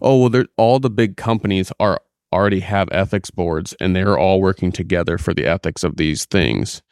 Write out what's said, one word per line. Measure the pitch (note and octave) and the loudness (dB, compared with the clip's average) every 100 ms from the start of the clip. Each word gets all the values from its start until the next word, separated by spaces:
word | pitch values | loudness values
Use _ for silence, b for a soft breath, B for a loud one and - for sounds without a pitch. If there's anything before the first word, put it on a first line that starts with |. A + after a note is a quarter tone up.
Oh, | - C3+ | 4 4
well, | B2+ | 4
there, | A#2+ - - | 2 -2 0
all | A2+ C3 | 2 2
the | C3 | 0
big | G#2 A2+ F#2+ | 0 0 0
companies | - A2+ G#2 F#2+ F#2 - | -2 -2 0 -2 -2 0
are, | G#2 F#2 _ _ _ | 0 0 _ _ _
already | F2 G2+ G2 | 0 2 0
have | F2+ G2+ F#2+ | -2 -2 -2
ethics | F2 F#2+ G#2 - | -2 -2 -4 -6
boards, | - E2+ D#2+ - - | -6 -4 -2 -6 -6
and | F#2 F#2 | -2 0
they're | G2 F#2+ | 2 2
all | F2+ F#2+ | 2 2
working | F#2+ F#2+ F2+ | 2 0 -2
together | F2 E2+ F2 E2+ E2+ | -4 -2 -2 -2 -2
for | - | -2
the | E2+ C#2+ | -2 0
ethics | E2+ - D#2+ | -2 -4 -4
of | F2 D#2 | -4 -2
these | D#2 D2+ - | -2 -2 -2
things. | G2+ D2 A1 - - _ | 0 0 0 -4 -8 _